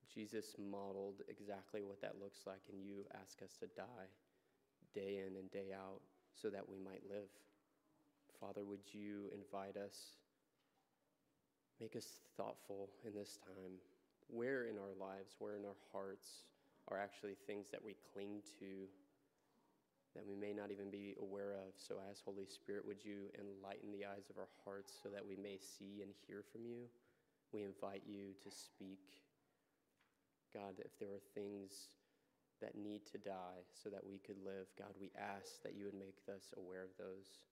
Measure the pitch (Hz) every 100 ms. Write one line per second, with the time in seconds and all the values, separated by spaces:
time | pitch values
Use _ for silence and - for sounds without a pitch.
0 | - - 107 110 104 - 101 101 98 98
1 | 98 98 - 104 101 98 95 107 101 98
2 | 101 107 98 - - 95 - 101 98 98
3 | 98 - 95 - 95 - 104 - 98 120
4 | 95 98 - - _ - _ _ - -
5 | 98 101 95 95 95 98 95 95 95 95
6 | - - - - 110 98 101 98 95 95
7 | - 98 98 - - - _ - _ -
8 | - _ - - 98 101 101 101 98 104
9 | 104 101 101 101 98 98 98 98 101 -
10 | - - - _ _ _ _ _ _ _
11 | _ _ _ _ _ _ _ - 113 120
12 | - - - - 107 - - 98 98 -
13 | 117 104 101 - - 95 92 92 - -
14 | - _ - 117 120 135 120 104 98 95
15 | 95 95 98 - 107 104 101 95 - 98
16 | 98 98 - - - - - - - 95
17 | 101 - 104 95 - 104 98 - 110 98
18 | - 101 101 104 101 - 98 98 95 -
19 | - - - _ - - - - _ _
20 | _ - 101 98 101 104 101 101 98 101
21 | 101 98 98 101 101 98 95 92 - 101
22 | 98 101 - 101 98 - - 101 104 98
23 | 104 101 98 - 101 98 98 98 104 101
24 | 101 98 98 98 95 - - 98 98 -
25 | 101 101 101 98 101 95 - - 98 101
26 | 98 98 - 101 101 113 117 120 120 -
27 | - - - _ _ 107 101 98 101 98
28 | 107 101 98 95 101 - - - 95 95
29 | - - - _ _ _ _ _ _ _
30 | - _ _ _ _ 107 101 92 - -
31 | 104 101 - - 101 101 98 98 - -
32 | _ _ _ _ _ _ 110 - 104 104
33 | 104 107 98 95 90 92 90 - - 98
34 | 98 98 - 98 95 95 95 - 101 95
35 | 98 - 104 98 95 - - 101 101 98
36 | 98 92 - 101 - - 92 92 95 95
37 | 92 95 95 - -